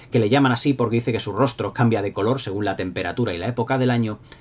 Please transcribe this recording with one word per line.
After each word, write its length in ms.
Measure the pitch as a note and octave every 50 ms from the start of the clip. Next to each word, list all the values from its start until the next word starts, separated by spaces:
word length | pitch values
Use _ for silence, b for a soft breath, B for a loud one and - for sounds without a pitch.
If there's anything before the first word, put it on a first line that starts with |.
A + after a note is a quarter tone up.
| B B
que 80 | - A#2+
le 120 | A2 G#2
llaman 200 | C3 C#3+ C#3 B2+
así 220 | A#2+ - - D3 C3+
porque 240 | B2 A#2+ A2 A2+
dice 160 | A#2 A#2 - A2
que 80 | G#2
su 120 | - G#2 G2
rostro 400 | G#2+ C3+ C3+ - - G#2 G2+ -
cambia 300 | - A#2+ A2+ A2 G2+ G2+
de 100 | G2+ -
color 280 | G#2 G2 A#2 C3+ C3
según 240 | - G#2 F#2+ G#2 G#2
la 100 | G2 F#2+
temperatura 600 | - F#2 F#2 F#2 F#2+ F2+ F2 E2+ - A#2+ G#2 F2
y 40 | E2+
la 80 | F#2
época 320 | A#2 A#2+ A#2+ A#2 - C3+ C3
del 120 | B2+ B2
año, 280 | B2 A#2+ A#2 G#2+ G#2 B B B B B